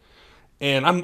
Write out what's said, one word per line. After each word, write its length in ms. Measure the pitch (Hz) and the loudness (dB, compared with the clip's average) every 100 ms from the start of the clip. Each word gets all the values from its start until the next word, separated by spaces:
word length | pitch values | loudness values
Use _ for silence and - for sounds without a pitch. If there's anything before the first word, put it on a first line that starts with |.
| _ - - - - - | _ -20 -20 -20 -20 -6
And 260 | 143 135 147 | -2 0 2
I'm, 160 | 180 | 0